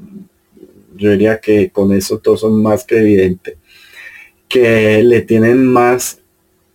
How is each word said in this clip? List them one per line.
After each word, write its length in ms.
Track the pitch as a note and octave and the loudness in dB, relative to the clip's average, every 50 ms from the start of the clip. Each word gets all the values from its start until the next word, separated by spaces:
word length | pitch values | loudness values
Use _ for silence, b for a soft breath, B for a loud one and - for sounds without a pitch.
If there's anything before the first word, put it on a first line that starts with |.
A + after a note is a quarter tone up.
| - - - - - _ _ _ _ _ _ _ - - _ _ _ _ - F2+ | -20 -20 -20 -20 -20 _ _ _ _ _ _ _ -20 -20 _ _ _ _ -12 -4
yo 140 | G2+ G#2 | -2 0
diría 280 | G2+ F#2+ G#2 A2 A2 A2 | 0 2 2 0 -2 -2
que 300 | - G#2+ G#2+ G#2 F#2+ F#2+ | -2 -2 0 0 0 -2
con 240 | - G2+ G2 G2 G2 | -2 -2 -2 0 0
eso 240 | G2 G2 - A2 A2 | -2 -2 -4 -6 -6
todos 240 | - A2 G#2+ G2 | -2 -2 -2 -2
son 200 | A2 A2 A2 G#2+ | -2 -2 -2 0
más 220 | G#2+ A2 G#2+ G2+ - | 0 0 -2 -4 -4
que 160 | - A#2+ A2+ | -4 -2 0
evidente, 580 | A2 G#2 G#2 F#2+ F#2+ F#2 F2+ - - - - - B B B B B B B B B B B B B B B B _ - | 0 2 2 2 2 0 -2 -6 -10 -18 -18 -18 B B B B B B B B B B B B B B B B _ -4
que 520 | - B2+ A#2+ A2+ A2+ A2 G#2+ G#2+ G#2+ G#2+ A2 | -2 0 0 2 2 0 0 2 2 2 2
le 180 | A#2+ A#2+ A2 | 2 2 2
tienen 440 | G#2+ - A2+ A2 A2 A#2 B2 C3 C3 | 0 0 0 0 2 2 2 2 2
más, 540 | B2+ B2 B2 A#2+ B2 B2+ B2+ - - - _ _ _ _ _ _ _ _ _ _ _ _ | 2 2 2 2 2 0 -2 -4 -10 -14 _ _ _ _ _ _ _ _ _ _ _ _